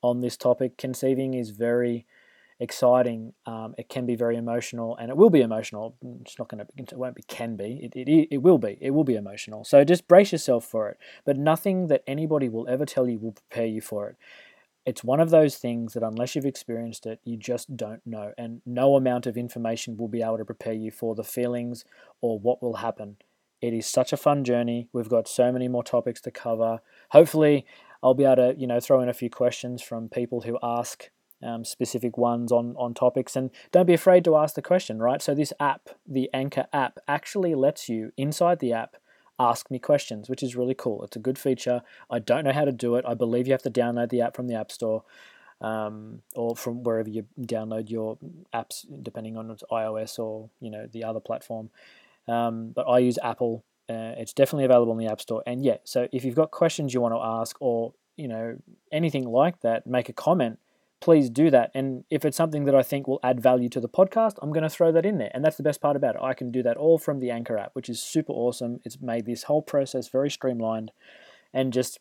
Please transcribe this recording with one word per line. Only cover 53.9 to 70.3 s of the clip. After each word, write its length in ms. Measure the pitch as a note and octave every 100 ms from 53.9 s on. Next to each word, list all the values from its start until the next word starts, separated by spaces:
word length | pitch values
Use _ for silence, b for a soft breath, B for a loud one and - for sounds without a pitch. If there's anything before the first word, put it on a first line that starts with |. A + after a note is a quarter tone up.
| A2+ A2+ A#2
it's 160 | A#2
definitely 320 | - C#3 D3+
available 280 | C3 B2 A#2
in 60 | A2+
the 140 | A2+
App 80 | A2
Store. 220 | - A2 A#2+
And 160 | B2
yeah, 140 | C3+ G#2+
so 240 | - C3 A#2+
if 140 | C3
you've 100 | B2+
got 180 | B2 D#3
questions 420 | - E3 - C#3+
you 80 | B2
wanna 180 | A#2+ A2+
ask 360 | A2+ A2+ A2+ -
or, 320 | C3+ A#2 A#2 _ _ -
you 120 | C#3
know, 280 | A2+ A2+ B2+ - _ _
anything 340 | D3+ E3 C#3+
like 360 | B2 A#2+ D#3+ -
that, 260 | A#2 A#2 -
make 220 | B2+ A#2+
a 60 |
comment, 440 | - - F3 A#2+ A2 _ _ _ _
please 260 | - D#3+ C3
do 220 | A#2 D#3+
that. 200 | C3+ A2+
And 300 | C3+ C3+ B2+ -
if 160 | D3+
it's 120 | D3+ -
something 260 | E3 D3+
that 100 | C#3+
I 80 | C3+
think 240 | B2+ C#3 C3
will 140 | C#3
add 200 | B2 B2
value 260 | C3 B2+ A#2+
to 120 | B2+
the 100 | A#2
podcast, 480 | - F#3+ A3+ A3+ G#3
I'm 120 | D3
gonna 180 | D#3 D#3
throw 200 | - E3
that 140 | D#3+
in 140 | F#3 G3
there. 120 | G#2
And 100 | B2+
that's 140 | D#3 -
the 40 |
best 200 | D3+ C#3+
part 140 | D3+ C#3+
about 180 | C#3
it. 80 | G#2+
I 100 | C3
can 180 | B2 B2
do 120 | B2
that 160 | A#2+ A#2
all 180 | D3+ E3
from 240 | - C#3+
the 100 | B2+
Anchor 280 | A#2 A#2 A2
app, 140 | G2+
which 160 | - B2
is 120 | A2+
super 300 | - D#3+ D3+
awesome. 480 | - A#2+ A#2 A#2+ A#2+
It's 180 | - -
made 240 | C3 A#2 A2+
this 160 | A#2
whole 180 | - D3
process 480 | D3+ D3 C3+ C3 A#2
very 220 | C3 C#3+